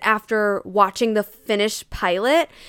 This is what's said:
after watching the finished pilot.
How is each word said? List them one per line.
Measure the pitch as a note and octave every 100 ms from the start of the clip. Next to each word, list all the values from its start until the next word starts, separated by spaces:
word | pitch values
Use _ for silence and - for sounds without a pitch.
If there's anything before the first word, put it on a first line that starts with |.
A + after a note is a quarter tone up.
after | - G#3+ - A3 G#3 G3 -
watching | F#3 G3 - A#3
the | G#3+
finished | G3+ - - G#3 G#3 - -
pilot. | - F#3+ F3+ A#3 D#4 D#4 -